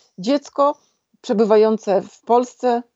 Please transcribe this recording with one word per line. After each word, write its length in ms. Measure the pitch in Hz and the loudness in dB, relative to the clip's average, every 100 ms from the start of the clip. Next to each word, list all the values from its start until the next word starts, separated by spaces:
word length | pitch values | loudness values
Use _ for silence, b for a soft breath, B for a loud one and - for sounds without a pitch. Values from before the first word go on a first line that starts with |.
| b - | b -10
dziecko 560 | 185 285 285 - 285 302 _ _ _ _ | -4 -4 -4 -2 -2 -2 _ _ _ _
przebywające 800 | - 208 220 214 220 214 - 190 | -6 0 2 4 2 0 -2 -4
w 180 | 196 _ | -4 _
Polsce, 640 | - 240 247 - 247 240 240 | -2 0 0 -6 -4 -4 -6